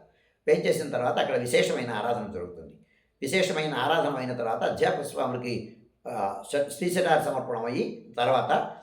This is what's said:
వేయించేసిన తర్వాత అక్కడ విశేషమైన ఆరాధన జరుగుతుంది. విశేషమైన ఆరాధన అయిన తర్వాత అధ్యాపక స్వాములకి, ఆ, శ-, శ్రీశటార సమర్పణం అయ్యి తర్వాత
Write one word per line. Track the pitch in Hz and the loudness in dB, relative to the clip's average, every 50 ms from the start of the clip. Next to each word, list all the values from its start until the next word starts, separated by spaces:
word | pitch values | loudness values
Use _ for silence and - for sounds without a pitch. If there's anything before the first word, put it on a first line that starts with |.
| - _ _ _ _ _ _ _ _ | -20 _ _ _ _ _ _ _ _
వేయించేసిన | 147 160 - - 175 160 - - 131 | 4 4 4 4 2 2 2 0 -2
తర్వాత | - 123 123 135 151 - | -2 0 0 2 2 2
అక్కడ | - 135 131 | 0 2 0
విశేషమైన | 123 120 120 143 180 - - - 127 120 120 | 0 2 4 4 4 4 4 2 -2 -2 -4
ఆరాధన | 110 104 113 120 110 110 104 98 87 | -4 -2 -2 -2 -2 -2 -4 -6 -8
జరుగుతుంది. | 87 87 87 - - 80 - - - - _ _ _ _ _ _ _ | -8 -8 -10 -10 -14 -16 -18 -20 -20 -20 _ _ _ _ _ _ _
విశేషమైన | 135 - 185 190 170 - 170 156 156 151 135 | -4 0 2 2 2 2 0 0 -2 -2 -2
ఆరాధన | 120 131 143 165 165 151 143 131 | 0 2 2 2 2 2 0 -2
అయిన | 127 127 123 120 | -2 -4 -4 -4
తర్వాత | 117 113 113 113 113 - | -2 -2 -2 0 0 0
అధ్యాపక | - - - 156 - - - | -2 0 2 2 2 2 0
స్వాములకి, | - - - - 127 123 123 120 123 120 113 98 - - - - - _ _ _ _ | -4 -6 -4 -2 -2 -2 -2 -4 -4 -4 -4 -6 -6 -10 -16 -20 -20 _ _ _ _
ఆ, | 123 120 107 98 98 - - - - 143 | -8 -4 -2 -2 -2 -2 -6 -6 -2 0
శ-, | 143 139 - - | 0 0 -2 -4
శ్రీశటార | - 180 175 175 180 - 170 156 139 | -4 -2 0 2 2 4 4 4 4
సమర్పణం | - 147 135 127 - 123 120 113 117 | 4 2 -2 -2 -4 -4 -4 -4 -4
అయ్యి | 120 131 160 - - - - - - - | -2 -2 -2 -2 -2 -4 -10 -14 -10 -2
తర్వాత | 120 120 131 131 120 113 - - - - - - - | 0 2 4 4 2 4 2 0 0 0 -2 -8 -14